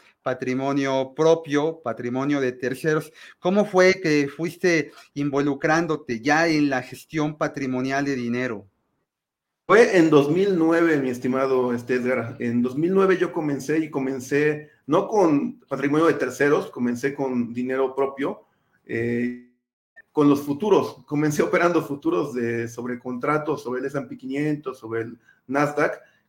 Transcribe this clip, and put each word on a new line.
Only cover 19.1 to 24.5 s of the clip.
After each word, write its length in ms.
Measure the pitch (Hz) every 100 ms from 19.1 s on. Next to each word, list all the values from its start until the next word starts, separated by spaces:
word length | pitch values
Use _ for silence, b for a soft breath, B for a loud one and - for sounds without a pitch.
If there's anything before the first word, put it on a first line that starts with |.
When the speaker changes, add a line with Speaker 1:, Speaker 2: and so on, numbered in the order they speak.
| 120 120 123 - _ _ _ _ - _
Speaker 2:
con 180 | 151 143
los 120 | 143
futuros. 600 | 143 143 160 170 123 - -
Comencé 340 | 147 151 147
operando 400 | 156 175 175 165
futuros 540 | 151 139 160 175 143 123
de, 320 | 117 117 117
sobre 320 | 117 120 120
contratos, 640 | 127 123 143 151 151 139
sobre 160 | 120 127
el 80 | 139
S 100 | 143
and 100 | 123
P 80 | -
quinientos, 640 | 127 139 151